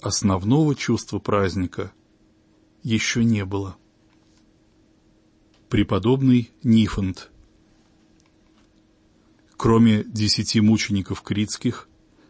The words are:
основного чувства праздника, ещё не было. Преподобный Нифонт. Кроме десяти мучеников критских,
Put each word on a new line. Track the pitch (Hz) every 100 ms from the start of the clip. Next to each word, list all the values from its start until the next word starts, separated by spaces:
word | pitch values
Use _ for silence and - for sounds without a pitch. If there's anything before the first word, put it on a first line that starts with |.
основного | - - 101 95 101 143 151
чувства | 135 - 113 - 104
праздника, | - 104 98 87 90 - 98 - _ _ _ _ _ _ _ _
ещё | - 110 - 120
не | 117 107
было. | 92 98 98 - _ _ _ _ _ _ _ _ _ _ _ _ _ _ _ _ _ _ -
Преподобный | 110 101 98 107 135 131 123 117 _
Нифонт. | 131 113 104 - 95 90 - _ _ _ _ _ _ _ _ _ _ _ _ _ _ _ _ _ _ _ _ _ _ -
Кроме | 120 113 113 107
десяти | - 110 104 - 107 113
мучеников | 107 110 - 101 92 98
критских, | - 104 104 - 123 - - _ _ _ _